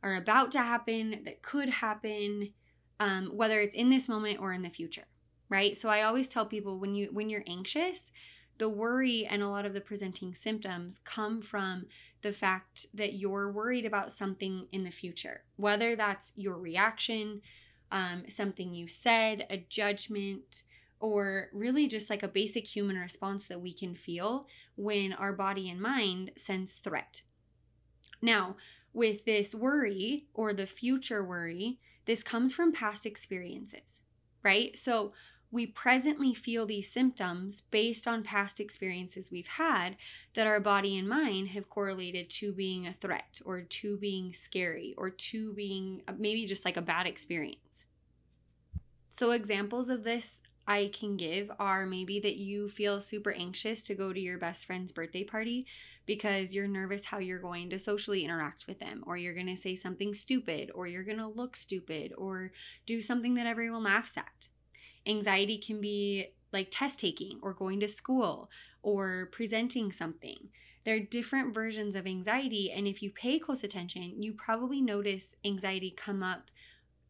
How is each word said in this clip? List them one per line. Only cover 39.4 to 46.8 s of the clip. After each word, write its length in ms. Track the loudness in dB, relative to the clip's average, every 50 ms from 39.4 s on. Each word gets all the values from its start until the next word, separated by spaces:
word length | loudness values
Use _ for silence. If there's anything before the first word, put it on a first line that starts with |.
| -8
had 500 | -6 -2 0 2 4 4 4 2 0 -4 -8 -14 -18 -18 -18 -20 _
that 140 | 0 4 6
our 140 | 6 6 6
body 360 | 6 6 6 6 4 2 2
and 120 | 0 2 2
mind 400 | 2 4 4 4 2 0 0 -2
have 200 | -4 -6 -8 -4
correlated 600 | -2 -2 0 0 -2 -4 -4 -4 -4 -6 -4 -4
to 220 | -4 -2 -2 -2
being 340 | -2 0 -2 0 -2 -2 -4
a 80 | -6 -8
threat 460 | -6 -4 -2 -2 -4 -4 -8 -16 -12 -8
or 160 | -6 -6 -6
to 380 | -6 -6 -8 -4 -2 -2 -2 -2
being 340 | -2 -2 -2 -2 -4 -6
scary 600 | -6 -8 -8 -4 -2 -2 0 0 -2 -4 -8 -8 -6
or 140 | -6 -6 -6
to 420 | -4 -6 -6 -4 -4 -4 -4 -4
being, 500 | -4 -4 -4 -2 -2 -4 -4 -4 -6 -8 -8 -8
uh, 40 | -6 -2
maybe 280 | 0 0 2 0 0
just, 180 | -2 -4 -2 -2
like, 140 | -2 -2
a 40 | 0